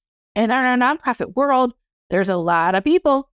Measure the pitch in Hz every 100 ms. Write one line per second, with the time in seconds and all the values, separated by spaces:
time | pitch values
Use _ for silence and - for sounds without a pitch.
0 | _ _ _ 208 220 254 254 247 254 302
1 | - 233 - 247 285 262 247 - _ _
2 | _ 185 190 180 165 170 165 190 294 359
3 | 302 277 269